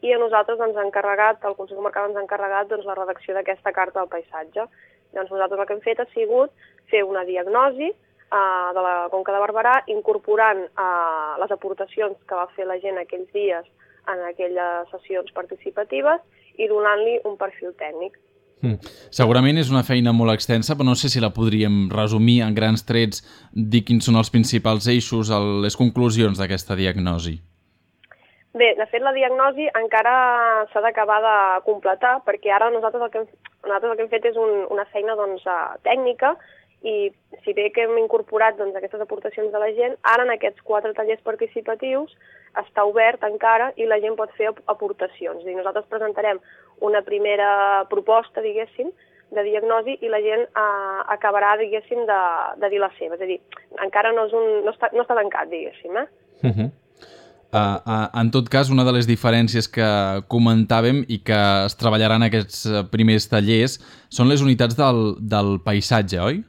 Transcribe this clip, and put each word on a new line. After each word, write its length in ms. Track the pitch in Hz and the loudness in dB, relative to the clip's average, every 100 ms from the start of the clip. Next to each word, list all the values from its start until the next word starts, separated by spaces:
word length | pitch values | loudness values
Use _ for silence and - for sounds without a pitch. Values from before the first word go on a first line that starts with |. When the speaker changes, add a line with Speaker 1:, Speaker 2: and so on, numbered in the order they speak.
Speaker 1:
i 100 | 247 | 0
a 60 | 240 | 0
nosaltres 400 | 233 220 214 226 | 2 2 0 -2
ens 180 | 226 208 | -2 -2
ha 60 | |
encarregat, 640 | 202 196 202 202 214 214 | -4 -2 -2 2 2 0
el 100 | 208 | -6
Consell 240 | 196 196 196 | -8 -12 -8
Comarcal 320 | 202 196 202 | -6 -4 -4
ens 80 | 202 | -6
ha 80 | 196 | -6
encarregat, 400 | 202 196 196 202 | -6 -2 -2 -4
doncs, 160 | 208 196 | -6 -8
la 80 | 190 | -8
redacció 400 | 185 185 - 190 | -8 -8 -6 -6
d'aquesta 320 | 190 190 208 | -4 -6 -6
Carta 300 | 196 185 190 | -2 -4 -4
del 100 | 180 | -6
Paisatge. 560 | 170 - 160 160 202 233 _ _ _ _ | -8 -10 -14 -10 -8 -10 _ _ _ _
Llavors, 160 | - 190 | -10 -8
nosaltres 300 | 196 185 196 | -2 -2 -2
el 60 | 196 | -4
que 60 | |
hem 60 | 208 | -4
fet 200 | 226 226 | -2 -4
ha 80 | 240 | -4
sigut 400 | - 220 247 285 _ _ _ _ | -4 0 2 2 _ _ _ _
fer 140 | 220 196 | 0 2
una 160 | 190 | -4
diagnosi, 640 | 180 180 180 226 269 254 311 | -4 -4 0 2 2 0 -6
eh, 840 | 427 _ _ _ 202 196 185 180 | -6 _ _ _ 0 2 0 -2
de 80 | 180 | -2
la 240 | 185 175 175 | 0 0 -2
Conca 200 | 190 190 | -4 -2
de 60 | 196 | 0
Barberà, 460 | 208 220 233 254 - | 0 0 2 2 0
incorporant, 760 | 214 214 208 - 214 220 190 180 | -4 -2 -2 0 2 4 2 -4
eh, 760 | - 185 175 165 160 151 151 | -4 -2 0 0 -2 -6 -6
les 100 | 196 | -4
aportacions 640 | 196 196 196 190 - 214 196 - | -4 -6 -8 -8 -4 -4 -6 -8
que 80 | |
va 140 | 180 180 - | -6 -6 -6
fer 100 | 185 | -8
la 140 | 180 | -6
gent 160 | 196 190 | -6 -6
aquells 320 | 175 180 185 | -8 -10 -8
dies 320 | 208 202 170 170 _ _ _ - | -4 -2 -2 -8 _ _ _ -8
en 140 | 185 175 | -8 -8
aquelles 640 | 175 180 180 175 175 170 | -6 -4 -2 -2 -4 -8
sessions 400 | 185 - 190 180 | -14 -6 -6 -6
participatives 880 | - 180 190 - 277 214 269 277 339 _ _ _ - | -10 -12 -10 -10 -8 -6 -2 0 0 _ _ _ -6
i 80 | 220 | -2
donant-li 540 | 214 208 208 226 240 | 0 2 2 0 -2
un 140 | 214 202 | -6 -6
perfil 380 | 196 - 180 175 | -8 -8 -14 -12
tècnic. 400 | 151 156 185 _ _ _ _ _ | -12 -10 -12 _ _ _ _ _
Speaker 2:
Mm. 200 | 123 110 - - - | -6 -6 -10 -20 -14
Segurament 460 | - 117 120 131 156 | 0 2 4 4 2
és 140 | 135 | 2
una 140 | 135 | 0
feina 280 | 120 123 120 | 2 2 2
molt 220 | 117 113 | 4 2
extensa, 400 | 110 - 117 110 | 0 0 -2 0
però 160 | 147 131 | 0 2
no 60 | 123 | 2
sé 120 | 139 | 0
si 120 | 127 | 0
la 100 | 110 | -2
podríem 600 | 113 110 107 107 101 95 | 0 0 2 2 2 2
resumir 460 | 101 107 110 113 120 | 0 0 4 6 4
en 120 | 110 | 2
grans 280 | 107 110 110 | 0 2 0
trets, 400 | - 117 113 - - - - | 0 0 0 -2 -16 -20 -10
dir 320 | 107 110 117 | -4 2 2
quins 200 | 104 120 | 4 2
són 120 | 117 113 | 4 4
els 140 | 110 | 4
principals 540 | 120 113 117 110 107 110 | 2 4 2 0 0 2
eixos, 420 | 120 117 117 107 | 2 0 -4 0
el, 320 | 107 104 101 | 0 0 0
les 140 | 101 - | -2 2
conclusions 680 | 123 123 120 113 107 95 | 0 4 2 4 2 2
d'aquesta 320 | 92 95 - | -2 -4 -4
diagnosi. 640 | 92 95 92 90 85 82 80 - _ _ _ _ _ _ - _ _ _ | -2 0 0 -2 -2 -4 -10 -14 _ _ _ _ _ _ -20 _ _ _
Speaker 1:
Bé, 200 | 233 233 208 | 2 4 4
de 80 | 214 | -2
fet, 160 | 233 | 0
la 80 | 269 | 0
diagnosi 540 | 269 254 254 269 269 302 | 2 0 4 2 2 -4
encara 920 | 220 226 220 226 254 254 240 233 220 214 | -2 0 2 4 4 4 2 2 2 0
s'ha 100 | - | -2
d'acabar 400 | 220 226 208 214 | 0 0 0 2
de 160 | 220 208 196 185 | 4 4 2 0
completar, 560 | - 208 196 190 247 254 | -2 -2 -2 0 0 0
perquè 300 | 233 202 208 | -2 -4 0
ara 160 | 202 226 | 2 2
nosaltres 320 | 233 220 240 | 0 -2 -4
el 80 | 233 | -6
que 80 | 220 | -6
hem, 80 | 220 _ - _ | -10 _ -20 _
nosaltres 260 | - 196 233 | -4 -2 -2
el 60 | 226 | -2
que 80 | |
hem 60 | 226 | -2
fet 160 | 226 233 | 0 0
és 60 | 226 | 0
un, 220 | 226 202 190 | 0 0 -2
una 140 | 202 202 | -4 -4
feina, 240 | 208 208 220 | -4 -4 -2
doncs, 240 | 202 185 | -4 -4
eh, 380 | 180 165 156 - | -4 -4 -4 -6
tècnica, 540 | - 254 254 240 269 349 - - _ _ 220 | -2 0 0 0 0 -2 -10 -20 _ _ -6
i 240 | 214 202 _ _ - | -4 -4 _ _ -12
si 120 | - 202 | -6 -2
bé 160 | 208 | -2
que 80 | 208 | 0
hem 160 | 226 233 | 0 0
incorporat, 560 | 220 226 - 214 220 | 2 0 0 2 2
doncs, 220 | 208 196 190 | 2 -6 -6
aquestes 260 | 190 214 | -10 -8
aportacions 480 | 208 214 214 208 214 | -8 -8 -10 -6 -4
de 80 | 208 | -2
la 140 | 214 | -2
gent, 220 | 220 247 - | 0 -2 0
ara 180 | - 233 | 2 2
en 80 | 247 | 2
aquests 320 | 220 214 202 | 0 -4 -6
quatre 300 | - 214 214 | -4 -2 -2
tallers 300 | 214 214 220 - | -4 -4 -4 -6
participatius 840 | 214 226 233 220 220 262 262 311 _ _ - _ | -6 -6 -6 -8 -6 -4 -4 -6 _ _ -20 _
està 300 | 208 208 - 208 | -10 -6 0 2
obert 380 | 214 226 - 208 | 4 2 2 -4
encara 460 | 208 226 226 254 | -2 2 2 2
i 140 | - 226 | -2 0
la 80 | 214 | 0
gent 160 | 214 | 0
pot 160 | 220 214 - | -4 -6 -2
fer 140 | 214 | -4
ap-, 100 | 214 - | -4 -6
aportacions. 720 | 208 202 202 185 - 170 170 | -4 -4 -6 -8 -6 -10 -10
És 80 | 180 | -10
a 20 | |
dir, 60 | 185 | -6
nosaltres 320 | 185 196 208 | -6 -6 -8
presentarem 480 | 220 214 208 208 190 _ - _ _ | -6 -6 -2 -2 -2 _ -20 _ _
una 240 | 196 208 | 0 0
primera 840 | 202 208 208 208 202 202 202 196 190 | 0 -2 0 2 2 2 2 2 0
proposta, 480 | 202 202 226 226 - | -2 2 2 2 -6
diguéssim, 480 | 220 208 220 - 285 - _ _ _ | -4 -4 -6 -8 -8 -8 _ _ _
de 120 | 208 208 | -4 -2
diagnosi 500 | 214 226 226 226 269 | -2 0 0 -2 -6
i 140 | 226 | -4
la 100 | 214 | -2
gent, 240 | 214 220 240 | 0 0 -2
eh, 560 | - 214 202 196 196 - 208 | 0 0 -2 -4 -8 -4 -2
acabarà, 400 | 208 202 202 214 | 0 2 2 2
diguéssim, 480 | 220 214 214 240 226 | 0 -4 -4 -4 0
de, 160 | 196 180 165 - - | 0 0 -2 -6 -4
de 80 | 202 | -2
dir 80 | 202 | 0
la 140 | 196 - | -2 -4
seva. 180 | 170 170 | -10 -8
És 80 | 185 | -6
a 60 | |
dir, 100 | 175 _ - _ - | -8 _ -20 _ -10
encara 320 | 196 208 220 | -2 0 2
no 160 | 226 220 | 0 0
és 80 | 226 | 0
un, 240 | 226 214 | 0 0
no 80 | 208 214 | -2 -2
està, 180 | 233 | -2
no 80 | 226 | -2
està 160 | 240 233 | 0 0
tancat, 320 | 202 - 156 | 0 -4 -6
diguéssim, 480 | 165 151 - 170 202 | -8 -10 -14 -10 -8
eh? 80 | 294 _ _ _ 127 | -8 _ _ _ -2
Speaker 2:
Mhm. 260 | 104 117 - _ _ - - - _ _ 107 | 0 -4 -8 _ _ -20 -20 -20 _ _ 0
Ah, 240 | 104 98 - | 0 -2 -4
ah, 240 | 110 107 117 | -4 -2 0
en 140 | 117 | 0
tot 140 | 131 117 | 0 2
cas, 160 | 135 135 | 2 4
una 160 | 131 | 4
de 80 | 127 | 4
les 160 | 123 117 | 2 2
diferències 640 | 113 123 117 113 117 107 | 2 4 4 2 0 -2
que 160 | - 110 104 98 98 - | 0 2 2 0 -2 -2
comentàvem 800 | 120 117 113 107 113 117 139 - | 2 4 4 4 4 4 2 -2
i 140 | 110 | -6
que 140 | - 107 101 98 98 | 0 2 4 2 0
es 80 | - | 0
treballaran 460 | 117 107 110 110 113 | 2 4 4 4 4
aquests, 380 | 110 101 - 110 | 2 -2 -6 -2
eh, 140 | 104 95 | -2 -2
primers 380 | 110 110 110 - | 4 4 4 2
tallers 460 | 110 104 113 127 - - - _ | 2 4 4 2 -2 -16 -20 _
són 160 | - 123 | 2 4
les 160 | 143 | 4
unitats 320 | 139 123 120 | 4 4 2
del, 400 | 117 143 120 110 98 | 2 2 4 0 -2
del 380 | 107 107 101 98 | -2 0 2 0
paisatge, 560 | 98 104 - 117 98 90 | 0 -2 2 0 0 -2
oi? 220 | 95 165 | -2 -2